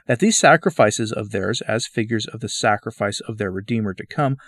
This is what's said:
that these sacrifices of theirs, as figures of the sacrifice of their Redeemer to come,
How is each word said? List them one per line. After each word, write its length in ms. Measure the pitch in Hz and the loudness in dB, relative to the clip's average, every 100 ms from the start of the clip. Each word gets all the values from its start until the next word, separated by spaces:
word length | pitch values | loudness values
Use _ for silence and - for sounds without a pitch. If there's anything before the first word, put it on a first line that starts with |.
| - | -2
that 140 | 123 | 2
these 180 | 202 - | 2 4
sacrifices 720 | 143 160 190 - 107 - 110 | 6 6 4 4 4 4 -2
of 200 | - 107 | -4 -4
theirs, 300 | 107 95 123 | -4 -2 -4
as 260 | - 110 - | -2 -4 -2
figures 380 | - 113 113 117 | -4 -2 -2 -4
of 120 | 113 | -8
the 80 | 110 | -8
sacrifice 720 | - 117 104 - - 101 98 - | -2 0 0 -2 -4 -4 -4 -8
of 120 | 110 | -6
their 120 | 101 | -4
Redeemer 420 | 95 98 117 107 | -4 -4 -2 -2
to 140 | 92 - | -6 -8
come, 300 | - 139 135 | -2 -2 -2